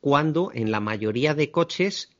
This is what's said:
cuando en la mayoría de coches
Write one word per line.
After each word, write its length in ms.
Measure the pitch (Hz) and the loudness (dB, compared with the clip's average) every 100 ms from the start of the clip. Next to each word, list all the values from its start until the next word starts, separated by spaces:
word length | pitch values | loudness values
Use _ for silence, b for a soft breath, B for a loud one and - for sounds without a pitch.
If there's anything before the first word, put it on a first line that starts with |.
cuando 500 | 139 139 156 156 190 | 2 2 4 0 -2
en 180 | - 110 | -2 -2
la 100 | 107 | 0
mayoría 540 | 107 107 107 117 147 | -2 -2 -2 0 0
de 160 | 151 147 | 2 0
coches 640 | 170 165 - 196 - - | 0 -2 0 -2 -4 -12